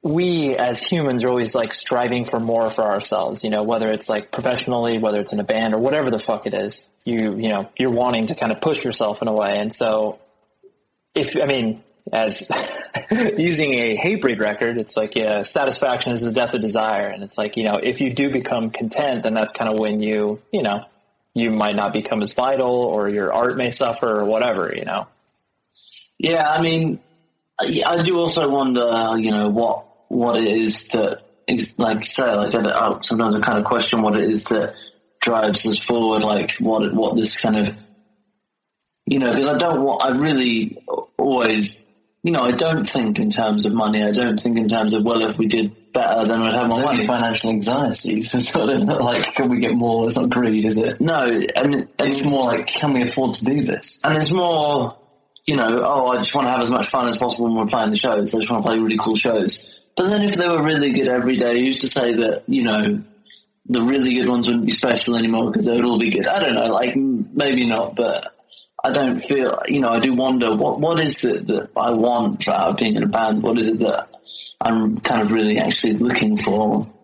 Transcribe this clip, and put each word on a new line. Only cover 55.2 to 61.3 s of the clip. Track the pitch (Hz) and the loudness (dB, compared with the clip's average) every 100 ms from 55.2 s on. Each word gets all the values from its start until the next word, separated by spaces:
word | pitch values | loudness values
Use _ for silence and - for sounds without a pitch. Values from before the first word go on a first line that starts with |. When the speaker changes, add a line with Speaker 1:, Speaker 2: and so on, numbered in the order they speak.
| _ - - | _ -10 -2
Speaker 2:
you | 147 | 0
know, | 113 120 | 2 2
"Oh, | - 139 127 | 2 2 2
I | 123 | 0
just | 104 147 | 0 0
wanna | 127 | 0
have | 123 | 0
as | 120 | 0
much | 123 104 | 0 0
fun | 135 123 | 0 0
as | 107 | 0
possible | 123 113 117 | -2 0 0
when | 113 | 0
we're | 104 | 0
playing | 123 107 | 0 0
the | 104 | 0
shows. | 127 107 104 113 | 0 0 0 -2
I | |
just | 110 | 0
wanna | 117 | 0
play | 110 113 | 0 0
really | 110 110 | 2 0
cool | 107 107 | 0 0
shows." | 127 110 - - - - _ - | 2 2 0 -2 -8 -20 _ -2
But | 185 | 0
then | 208 | 2
if | 208 196 | 2 2
they | 175 | 2
were | 165 | 2
really | 151 151 143 | 2 2 2
good | 127 131 | 2 2
every | 127 120 | 2 2